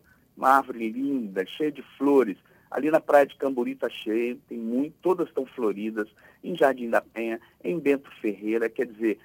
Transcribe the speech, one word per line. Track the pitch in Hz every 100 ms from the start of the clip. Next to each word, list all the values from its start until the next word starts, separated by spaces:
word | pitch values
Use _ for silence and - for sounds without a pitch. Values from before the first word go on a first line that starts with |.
| _ _ _ -
uma | 131
árvore | 135 131 120 110
linda, | 120 139 135 104 95 92
cheia | - 151
de | 143 - -
flores. | 139 139 110 90 _ _ -
Ali | 127 151
na | 156
Praia | - 147 139
de | -
Camburi | 139 127 123
tá | 135 120
cheia, | - 110 113 120 135 -
tem | 117
muito, | 113 123 151 -
todas | 175 180 151
estão | - 131
floridas, | - 110 95 110 107 104 _ - _
em | - 165
Jardim | 139 127 117
da | 110
Penha, | - - 175 170 _ _
em | - 175
Bento | 139 139 - -
Ferreira, | 110 98 107 113 113
quer | - 120
dizer, | 107 113 101